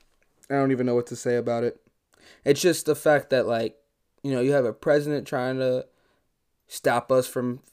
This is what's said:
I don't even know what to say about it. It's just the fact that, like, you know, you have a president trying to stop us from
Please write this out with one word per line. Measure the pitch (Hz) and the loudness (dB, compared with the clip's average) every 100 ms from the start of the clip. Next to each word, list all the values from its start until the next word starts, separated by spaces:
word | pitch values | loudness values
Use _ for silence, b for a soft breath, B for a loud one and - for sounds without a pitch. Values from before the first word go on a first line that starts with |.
| _ _ _ _ - | _ _ _ _ -4
I | 139 | 0
don't | 139 | 2
even | 131 127 | 2 2
know | 120 | 0
what | 120 | -2
to | 123 | -4
say | 127 120 | -2 -2
about | 117 117 | -2 -2
it. | 120 - _ _ _ b b b | -2 -6 _ _ _ b b b
It's | - 139 | 0 2
just | 180 156 - | 2 0 0
the | 147 | 0
fact | 160 147 139 | 2 2 2
that, | 127 101 | 0 0
like, | 117 113 - _ _ _ _ | -2 -4 -8 _ _ _ _
you | 139 | -4
know, | 131 | 0
you | 127 | 2
have | 143 123 | 2 0
a | |
president | 107 - 147 147 147 - | -2 2 2 2 -4 -4
trying | 135 123 131 | -4 -4 -2
to | 131 127 - _ _ _ _ _ _ _ _ | -2 -2 -6 _ _ _ _ _ _ _ _
stop | - 135 120 - | -6 -2 0 2
us | 131 127 | 0 0
from | - 127 123 - | -2 -6 -6 -14